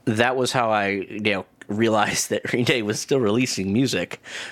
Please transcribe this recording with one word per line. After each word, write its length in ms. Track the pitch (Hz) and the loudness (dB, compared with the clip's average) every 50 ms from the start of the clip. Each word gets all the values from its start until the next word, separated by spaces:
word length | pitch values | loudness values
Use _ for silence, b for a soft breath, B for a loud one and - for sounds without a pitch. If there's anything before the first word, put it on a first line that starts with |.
| _ | _
that 320 | - 110 110 120 123 131 | 0 2 2 2 2 2
was 160 | 131 127 117 - | 2 0 0 0
how 180 | 131 120 113 | 0 2 2
I, 160 | 110 104 101 98 | 2 2 2 0
you 320 | 101 101 92 - - 107 | 0 -2 -4 -6 -8 -4
know, 260 | 107 107 101 95 92 - _ _ - - | 0 0 0 0 -2 -8 _ _ -10 -6
realized 600 | 101 104 113 113 110 107 104 101 - - - - | -2 2 2 4 4 4 2 2 0 -2 -2 -2
that 140 | 110 - - | -2 -4 -2
Green 200 | - - 120 123 | -2 -2 0 2
Day 180 | 120 151 123 107 | 2 0 0 0
was 180 | 104 107 - | -2 -4 -4
still 180 | - - 147 135 | -2 0 0 2
releasing 520 | 123 101 104 120 127 123 - - 95 95 98 | 2 2 2 2 0 0 -2 -4 -2 0 2
music 480 | 117 139 123 - 101 87 - - - B B B B B B | 2 2 2 0 -2 -4 -4 -8 -12 B B B B B B